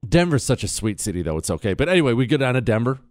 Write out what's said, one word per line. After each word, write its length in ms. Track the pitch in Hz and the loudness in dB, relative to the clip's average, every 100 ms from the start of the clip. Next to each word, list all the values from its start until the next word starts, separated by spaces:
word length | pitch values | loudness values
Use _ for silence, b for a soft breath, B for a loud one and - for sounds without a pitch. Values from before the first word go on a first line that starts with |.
| 98 | 2
Denver's 360 | 170 175 143 | 2 4 2
such 220 | - 127 | 0 -2
a 40 | 101 | -2
sweet 300 | - 110 101 | -4 -4 -4
city, 240 | - 90 | -4 -4
though. 140 | 82 78 | -2 -4
It's 140 | - | -4
okay. 240 | 82 104 | -4 -2
But 140 | 92 151 | -2 2
anyway, 260 | 185 143 | 2 2
we 120 | 117 131 | 2 2
go 120 | 147 | 0
down 160 | 131 | 2
to 60 | 127 | 0
Denver. 380 | 117 110 120 135 _ | 2 0 0 -4 _